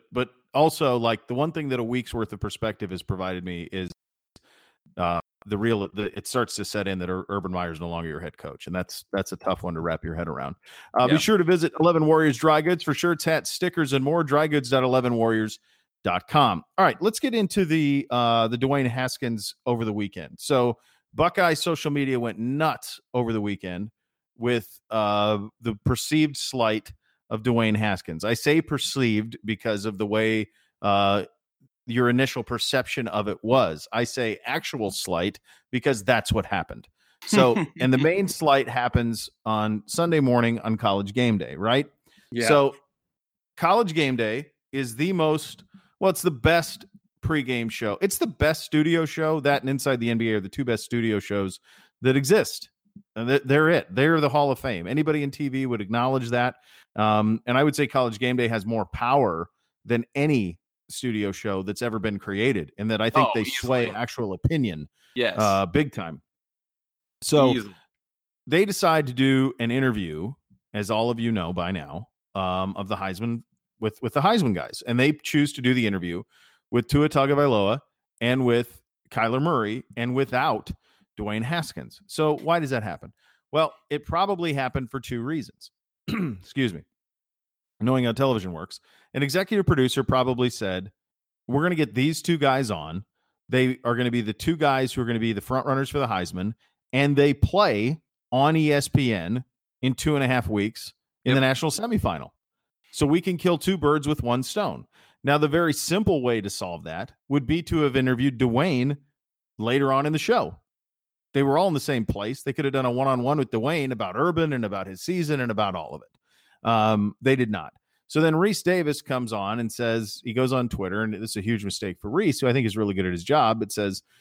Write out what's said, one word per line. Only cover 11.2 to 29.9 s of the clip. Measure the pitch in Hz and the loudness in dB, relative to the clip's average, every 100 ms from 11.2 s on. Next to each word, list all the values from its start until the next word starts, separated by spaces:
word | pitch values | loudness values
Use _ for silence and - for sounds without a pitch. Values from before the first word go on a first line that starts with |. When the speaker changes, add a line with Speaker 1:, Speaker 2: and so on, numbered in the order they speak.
| - 208 | 4 2
Speaker 1:
to | |
visit | 170 180 160 - | 4 2 0 2
Eleven | 165 165 156 | 2 4 4
Warriors | 160 156 120 | 4 4 2
Dry | 156 156 | 4 4
Goods | 156 175 | 2 0
for | - | -2
shirts, | 139 170 160 | 0 0 0
hats, | - 156 - | 0 -2 -2
stickers, | - 180 170 143 | -4 -4 -2 0
and | 135 | 0
more. | 135 170 | 2 0
Dry | 151 143 156 | 2 2 2
goods | 147 123 | 0 2
dot | 135 | 2
eleven | 127 127 123 | 4 2 2
warriors | 120 113 113 110 - _ _ _ _ | 2 2 2 0 -6 _ _ _ _
dot | 98 90 - | -2 -2 0
com. | - 127 87 - - | 4 4 2 -2 2
All | |
right, | 185 - | 2 4
let's | 196 220 | -2 0
get | 269 | -2
into | 226 190 - | 0 0 0
the, | 170 160 147 139 - | 2 2 2 0 0
uh, | 123 117 117 113 | 0 2 4 2
the | 120 | 0
Dwayne | 131 143 127 | 0 2 0
Haskins | 120 127 - 123 113 - - | -2 -6 -4 -6 -6 -8 -6
over | - 120 | -2 -2
the | 113 | -2
weekend. | 104 104 92 76 - | -4 -6 -8 -14 -10
So | - 139 123 113 _ _ _ | 0 2 2 0 _ _ _
Buckeye | - 170 185 175 | -2 0 2 2
social | 156 175 160 151 | 2 -2 -2 -2
media | 143 135 127 | -2 0 0
went | 117 104 | -2 -4
nuts | 120 139 156 123 - - _ | -4 -2 -2 -2 -10 -18 _
over | 123 117 | -2 0
the | 110 | -2
weekend | 104 98 92 90 107 - _ _ _ - | -2 -6 -6 -8 -10 -14 _ _ _ -6
with, | 117 120 - - - | 0 0 -2 -16 -6
uh, | 113 104 104 104 104 107 _ | -2 2 2 2 0 -4 _
the | 117 104 | -6 -2
perceived | - 123 - 156 151 139 | -2 -2 0 2 2 -2
slight | - 131 113 110 - - _ _ - | -6 0 0 0 -4 -20 _ _ -8
of | 110 | -4
Dwayne | 113 117 110 107 | 0 2 2 2
Haskins. | 107 95 - 80 | 0 -2 -6 -6
I | 101 | -2
say | 117 147 160 | 0 2 2
perceived | 156 143 - 143 123 107 113 - | 0 -4 -4 0 2 2 -2 -6
because | 104 104 117 104 | -6 -4 -2 -2
of | 107 | -4